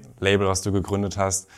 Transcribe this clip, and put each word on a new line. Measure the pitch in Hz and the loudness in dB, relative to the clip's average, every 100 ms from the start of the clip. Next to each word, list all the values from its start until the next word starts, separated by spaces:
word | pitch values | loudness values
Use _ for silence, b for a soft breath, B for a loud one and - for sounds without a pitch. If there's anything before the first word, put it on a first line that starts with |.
| - - | -14 -2
Label, | 98 101 98 | 2 4 2
was | 95 | 0
du | 104 | 0
gegründet | 98 - 98 101 98 | -2 0 -2 -2 -2
hast | 98 95 - | -2 -2 -8